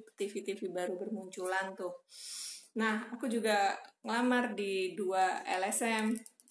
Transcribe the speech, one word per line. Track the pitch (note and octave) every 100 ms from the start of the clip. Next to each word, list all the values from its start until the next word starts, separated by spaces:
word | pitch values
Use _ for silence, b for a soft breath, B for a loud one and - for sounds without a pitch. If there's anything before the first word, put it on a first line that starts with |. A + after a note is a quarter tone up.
| - -
T | G3+
V, | G#3+ -
T | G3
V | F#3+
baru | F3 F3+ F3+
bermunculan | G#3+ G#3 F#3 F#3 F#3 F#3+ F#3+ F#3+
tuh. | F3+ F3+ _ B B B B B B A3+
Nah, | G#3 G#3+ A#3+
aku | - C4+
juga | A3+ A3 G#3 G3 - - _ A3
ngelamar | A3+ B3 B3 A#3 G3+
di | G3+ F#3+ F#3 E3+
dua | F#3 F#3+ F#3 -
L | - F#3 F#3
S | -
M. | A#3 A3 G#3+ A3 - _ -